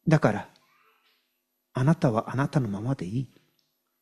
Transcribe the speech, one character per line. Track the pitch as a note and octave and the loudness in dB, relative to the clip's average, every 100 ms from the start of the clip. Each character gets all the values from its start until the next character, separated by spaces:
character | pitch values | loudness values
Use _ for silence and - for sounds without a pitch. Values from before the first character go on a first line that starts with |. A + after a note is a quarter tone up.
| - | 2
だ | D#3 | 4
か | - | 2
ら、 | G2 - _ _ _ _ _ _ _ _ _ _ _ _ | 0 -8 _ _ _ _ _ _ _ _ _ _ _ _
あ | B2+ | 0
な | C3 | 2
た | E3+ D3 | 2 2
は | A2 - | 0 -2
あ | B2+ | -2
な | C#3+ | 0
た | D3 | 0
の | A2+ | -2
ま | G2 | -4
ま | A#2 | -4
で | C#3 F2+ | -4 -4
い | A#2 | -6
い。 | B2+ _ _ _ _ _ _ _ | -6 _ _ _ _ _ _ _